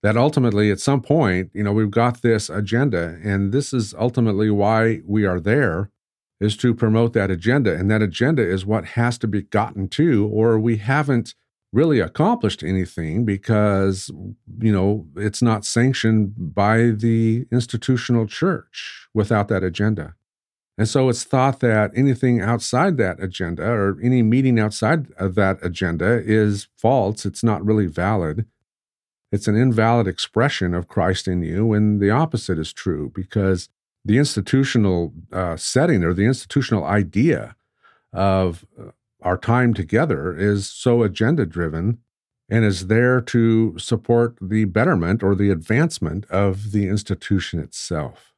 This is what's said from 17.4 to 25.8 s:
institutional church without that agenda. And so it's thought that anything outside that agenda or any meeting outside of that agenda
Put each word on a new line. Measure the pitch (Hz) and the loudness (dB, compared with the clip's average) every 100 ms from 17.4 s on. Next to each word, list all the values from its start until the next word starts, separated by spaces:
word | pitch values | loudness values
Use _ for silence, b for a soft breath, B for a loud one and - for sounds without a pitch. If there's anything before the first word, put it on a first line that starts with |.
| - | -2
institutional | 123 120 117 - 127 - 120 107 | -4 -4 -6 -2 -2 0 0 0
church | - 180 180 - - - - - | -2 -2 -2 -8 -16 -16 -16 -6
without | 110 101 110 101 | -2 0 0 2
that | 98 | 0
agenda. | 92 85 104 101 76 - _ _ _ _ _ - | -2 -2 -2 -2 -6 -16 _ _ _ _ _ -4
And | 110 | 0
so | 139 131 | 2 2
it's | 120 | 0
thought | - 135 135 131 | 0 2 2 2
that | 123 110 104 | 2 2 2
anything | - 139 123 131 120 | 2 0 2 2 2
outside | 98 117 - 123 190 147 | 0 -2 -2 0 0 2
that | 98 85 | -2 -2
agenda | 90 90 87 82 90 | -8 -6 -6 -4 -2
or | 117 98 95 | 0 -2 -2
any | 123 127 | 0 2
meeting | 110 123 131 117 | 2 2 2 2
outside | 107 - 110 165 135 - | 0 0 0 0 -4 -6
of | 95 | -2
that | 92 95 95 | 2 2 0
agenda | 90 82 | -4 -4